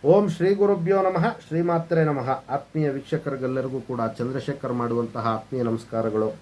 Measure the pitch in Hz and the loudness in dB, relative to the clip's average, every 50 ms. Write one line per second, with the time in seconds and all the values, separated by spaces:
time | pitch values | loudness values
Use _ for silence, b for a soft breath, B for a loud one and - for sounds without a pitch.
0 | - 139 175 202 208 190 160 - 170 190 202 196 202 202 202 175 165 175 196 196 | 6 6 6 6 6 2 0 0 2 2 4 4 4 2 2 2 2 2 2 4
1 | 190 185 185 170 170 233 226 - - - 156 165 170 170 170 165 165 - 170 160 | 2 2 2 2 0 0 0 -4 -10 -4 -2 0 0 2 2 0 0 2 2 2
2 | 160 156 143 139 123 131 131 - - - 127 143 - - - 160 151 147 135 139 | 4 2 2 0 0 -2 -2 -4 -4 -6 -6 -6 -6 -4 -2 -2 0 0 -2 -4
3 | 135 - - 156 - 147 139 127 127 131 131 131 127 135 127 131 117 - 127 120 | -4 -4 -4 -4 -4 -4 -6 -4 -4 -4 -2 -2 -4 -4 -6 -6 -6 -6 -4 -2
4 | 113 110 110 - 120 123 131 139 - - 139 - - 127 123 120 120 120 117 117 | -2 -2 -2 -4 -6 -4 -4 -4 -4 -6 -6 -6 -4 -4 -2 -2 -2 0 0 -2
5 | 120 113 - 120 110 113 113 113 - - - 127 120 117 113 113 - - - 113 | -2 -4 -4 -4 -2 -2 -2 -2 -6 -6 -4 -2 -2 -2 -2 -4 -6 -6 -4 -2
6 | 110 113 107 110 110 107 - - | -2 0 0 0 0 0 -4 -8